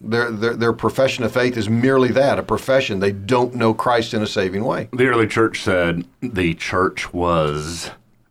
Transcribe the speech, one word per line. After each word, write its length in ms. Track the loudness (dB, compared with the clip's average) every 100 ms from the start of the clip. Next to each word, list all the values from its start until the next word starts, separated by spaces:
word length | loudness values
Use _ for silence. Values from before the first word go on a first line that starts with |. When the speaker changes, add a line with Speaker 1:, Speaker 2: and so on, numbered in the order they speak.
Speaker 1:
Their, 300 | -4 -2 -2
their, 240 | -2 -2
their 180 | 0 -2
profession 520 | 0 -2 0 0 0
of 80 | -2
faith 240 | 0 0 0
is 120 | 0
merely 440 | 2 4 4 4
that, 260 | 2 2 0
a 40 |
profession. 560 | -2 -2 2 0 0 0
They 100 | -2
don't 460 | -2 0 2 2 0
know 180 | 0
Christ 400 | 0 0 0 0
in 80 | -2
a 40 | -2
saving 360 | -2 -2 -2
way. 260 | -4 -4 -4
Speaker 2:
The 140 | 0 2
early 200 | 4 2
church 360 | 2 0 0
said 420 | 0 2 2 -2 -6 -10
the 340 | -6 -2 -2
church 580 | -2 -2 0 0 -2 -8
was 800 | -2 0 2 2 -2 -6 -10 -12 -16 _ _ _